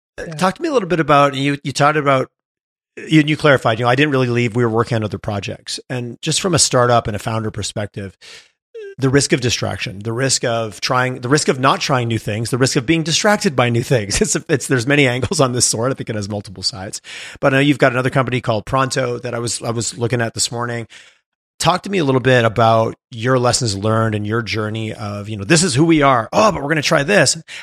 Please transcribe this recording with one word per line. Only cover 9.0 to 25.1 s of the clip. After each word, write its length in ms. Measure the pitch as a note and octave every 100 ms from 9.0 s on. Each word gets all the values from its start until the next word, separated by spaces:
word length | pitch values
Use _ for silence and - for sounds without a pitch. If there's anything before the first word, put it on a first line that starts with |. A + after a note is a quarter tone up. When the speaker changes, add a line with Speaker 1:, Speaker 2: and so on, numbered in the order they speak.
| C3+
Speaker 2:
risk 240 | C3+ -
of 80 | D3+
distraction, 600 | B2 - G#2 F#2+ B2 G2
the 120 | A2
risk 320 | A2+ C3+ -
of 340 | B2+ A#2 A2+ -
trying, 380 | - B2+ B2+ B2+
the 60 | B2
risk 180 | D3 -
of 100 | C#3
not 220 | C3+ F#3+
trying 280 | - B2+ A#2
new 100 | A2+
things, 320 | - G#2+ A2+
the 80 | B2
risk 180 | C3 D3
of 80 |
being 180 | A#2 E3
distracted 540 | D#3 D#3 G#3+ G#3 G3 C3+
by 140 | A#2+
new 120 | A#2
things. 380 | - C3 G2 -
<laughs> 0 |
It's, 160 | F3 E3
it's, 300 | - D#3 -
there's 200 | C3 A#2
many 200 | D3 C3
angles 340 | B2 A#2 F#3+
on 120 | C3
this 120 | B2
sword. 260 | - A2 B2
I 40 |
think 160 | C3 B2+
it 60 | G#2+
has 120 | G2+
multiple 340 | G#2 G2 F#2
sides. 380 | F#2+ F#2+ G2 - - - - -
But 140 | C#3+
I 40 | C3+
know 20 |
you've 180 | C#3+ C3+
got 140 | C#3
another 180 | A#2+ B2+
company 320 | C#3 A#2+ B2+
called 240 | - G#2+ -
Pronto 520 | C3+ C3 C3+ B2+ A#2+
that 140 | B2
I 40 | A#2
was, 240 | A#2 -
I 80 | A#2
was 260 | A#2 A2 -
looking 240 | A#2 A#2+
at 140 | A2+
this 180 | - -
morning. 340 | A#2+ A#2+ A#2+ A2+ - - _ _ _ _ -
Talk 240 | D#3+ F3+
to 60 | G3
me 80 | G3
a 60 |
little 160 | C#3 C3
bit 220 | B2 B2+ A2+
about 480 | G#2+ A2+ A2+ A2+ - _
your 280 | A#2+ A#2+ C3
lessons 380 | A#2+ - A#2+ G2
learned 380 | G#2+ A2+ A2+
and 120 | G#2+ G#2
your 140 | A2+
journey 540 | G#2+ G#2+ G#2+ A2 A2
of, 340 | - G#2